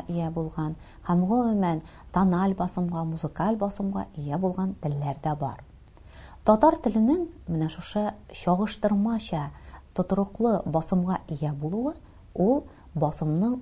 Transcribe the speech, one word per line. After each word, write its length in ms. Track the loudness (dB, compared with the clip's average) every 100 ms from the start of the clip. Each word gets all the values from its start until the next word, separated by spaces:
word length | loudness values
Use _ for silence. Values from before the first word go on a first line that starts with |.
| -4
ия 260 | -2 -2
булган 400 | -2 -4 -4 -6 -6 -12 -10
һәм 240 | 0 2 4
гомумән 560 | 2 2 2 2 0 -4 -16 -4
тональ 480 | 2 4 4 2 0
басымга, 460 | -2 -2 -2 -2 -4
музыкаль 500 | -4 -4 -2 -2 0
басымга 520 | -2 -4 -4 -4 -6 -8
ия 240 | -6 -2
булган 340 | -2 -2 -4 -4
телләр 400 | -4 -4 -4 -4
дә 160 | -4 -2
бар. 240 | -4 -8 -16 -20 -20 -20 -20 -20 -20 0
Татар 360 | 4 6 6 4
теленең 460 | 2 4 4 4 0 -8
менә 260 | -4 -2 -2
шушы 460 | -4 -6 -4 -2 -4 -12
чагыштырмача 1200 | -4 2 2 0 0 0 2 2 0 -2 -4 -4 -8 -18 -20 -6
тотрыклы 720 | -4 0 0 0 0 2 2 0
басымга 560 | -2 2 2 2 -2 -4
ия 280 | -4 -4
булуы, 400 | -4 -4 -2 -4 -6 -12 -20 -8
ул 340 | 0 2 2 -2 -14 -10 -2
басымның 640 | -2 0 -2 0 0 -2